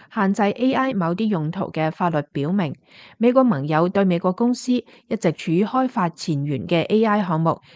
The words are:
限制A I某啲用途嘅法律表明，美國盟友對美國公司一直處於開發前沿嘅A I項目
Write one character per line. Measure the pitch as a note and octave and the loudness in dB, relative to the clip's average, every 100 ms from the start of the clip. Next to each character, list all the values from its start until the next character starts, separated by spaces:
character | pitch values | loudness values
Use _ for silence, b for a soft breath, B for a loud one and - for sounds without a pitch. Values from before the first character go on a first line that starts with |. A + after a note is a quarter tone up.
| B | B
限 | A3+ G3 | -2 0
制 | G#3 | 2
A | G3+ - C4 | 0 0 0
I | B3+ C4 | 0 0
某 | G#3 E3 | 0 -2
啲 | F3+ A3 | 0 0
用 | E3+ D3+ | 0 -2
途 | F#3+ - | -4 -6
嘅 | D#3+ D#3 | -2 -4
法 | - F3 | -2 -2
律 | D3+ D3 | -2 -4
表 | C#3 D3 | -4 -2
明， | G3+ D3+ - B B B B | -2 -2 -6 B B B B
美 | A#3+ | 2
國 | C4 | 4
盟 | B3+ C#3 D3 | 4 2 0
友 | D#3 F3+ | 2 2
對 | G3 | 2
美 | F#3+ E3+ | 2 2
國 | F#3 | 0
公 | F3+ A#3+ | 0 -2
司 | B3 - | -2 -2
一 | B3 - - - A3+ | -2 -4 -16 -8 -2
直 | E3+ | -2
處 | - - | -2 0
於 | E3 G#3 | 0 0
開 | B3+ B3+ | 0 -2
發 | A#3 E3+ | -2 -4
前 | - - C#3+ C#3+ | -4 -4 -4 -2
沿 | B2+ - | -6 -2
嘅 | E3+ | -2
A | - G#3+ | 2 2
I | A3 G#3 F3+ | 2 0 0
項 | D#3+ | 0
目 | E3 - b | 0 -2 b